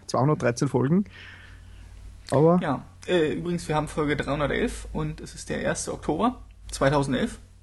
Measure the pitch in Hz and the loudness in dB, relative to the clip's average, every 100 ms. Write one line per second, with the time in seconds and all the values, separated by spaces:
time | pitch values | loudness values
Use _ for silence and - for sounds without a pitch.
0 | - 117 135 151 123 120 143 127 127 180 | 0 2 4 4 2 2 0 2 4 2
1 | 208 - - - - - - - - - | 2 -8 -18 -18 -20 -20 -20 -20 -18 -18
2 | - - - 131 160 175 170 131 - - | -18 -18 0 4 6 6 4 -2 -6 -16
3 | - 180 156 117 165 175 - 151 151 - | 0 2 2 0 -2 -4 0 0 0 -2
4 | 147 147 - 147 143 120 - - - - | 0 0 -2 -2 0 0 0 -4 -8 -6
5 | 156 156 - - - 147 143 160 - 143 | -4 -6 -12 -14 -8 -4 -2 -2 -4 -6
6 | - 156 226 247 - - - - 135 147 | -2 0 0 -2 -12 -20 -14 0 2 4
7 | 139 127 233 - - - | 2 0 -2 -4 -16 -20